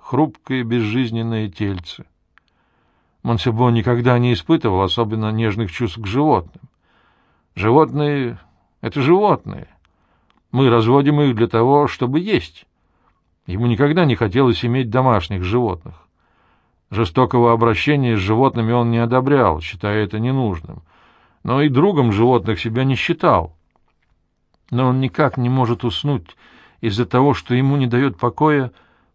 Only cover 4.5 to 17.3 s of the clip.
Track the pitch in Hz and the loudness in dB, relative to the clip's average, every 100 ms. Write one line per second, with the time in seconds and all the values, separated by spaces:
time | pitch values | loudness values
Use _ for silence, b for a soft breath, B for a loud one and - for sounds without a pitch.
4.5 | 165 113 92 92 98 110 110 107 110 113 | 0 2 0 0 0 -2 -4 -4 -2 -2
5.5 | 101 104 - 120 113 101 120 151 110 80 | -2 -6 -4 -6 -6 -6 -2 0 0 -2
6.5 | - - _ _ _ _ _ _ _ _ | -14 -20 _ _ _ _ _ _ _ _
7.5 | - 104 135 147 135 147 143 123 113 _ | -4 2 2 2 0 -4 -4 -6 -10 _
8.5 | _ _ _ 117 143 135 185 208 147 101 | _ _ _ -8 -2 2 4 2 0 -4
9.5 | 98 - _ _ _ _ _ _ _ _ | -14 -16 _ _ _ _ _ _ _ _
10.5 | 123 135 117 113 139 139 147 147 110 113 | 0 4 4 4 4 4 2 2 0 0
11.5 | 113 120 143 139 - 127 143 196 180 - | 2 2 2 0 -2 -2 -2 0 -2 -4
12.5 | - _ _ _ _ _ _ _ _ - | -18 _ _ _ _ _ _ _ _ -10
13.5 | 92 120 113 143 165 160 117 110 113 131 | -4 0 2 2 2 2 2 0 2 2
14.5 | 110 120 127 120 123 131 107 85 98 90 | 2 -2 -2 -2 0 2 2 0 -6 -2
15.5 | 117 117 82 - 82 _ _ _ _ _ | -2 -2 -4 -12 -20 _ _ _ _ _
16.5 | _ _ _ - 107 107 - 127 | _ _ _ -10 -4 -2 0 0